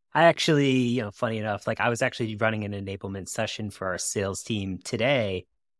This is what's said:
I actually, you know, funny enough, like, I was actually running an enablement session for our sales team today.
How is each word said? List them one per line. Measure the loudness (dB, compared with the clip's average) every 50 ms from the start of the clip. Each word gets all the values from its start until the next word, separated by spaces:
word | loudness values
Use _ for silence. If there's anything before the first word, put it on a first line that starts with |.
| _ _ 2
I | 6 6
actually, | 6 6 6 4 4 4 6 6 4
you | 4 4 4 2 2 0
know, | -2 -4
funny | -4 -4 -2 -2 -2 -2
enough, | -2 -2 -4 -2 -2
like, | -4 -2 2
I | 2 2
was | 2 2 0
actually | -2 -2 -2 -4 -4 -2
running | 0 0 2 2 0 -4
an | -4 -4
enablement | -6 -6 -6 -8 -6 -6 -8 -8 -8 -8 -8
session | -4 -4 -4 -4 -4 -6 -8 -8
for | -6 -6 -4 -4
our | -4 -4
sales | -4 -4 -2 -2 -2 -2 -4 -6 -6
team | -4 -4 -4 -2 -4 -6 -8
today. | -8 -6 -4 0 0 2 2 0 0 -2 -4 -6 -8 _ _ _ _ _ _ _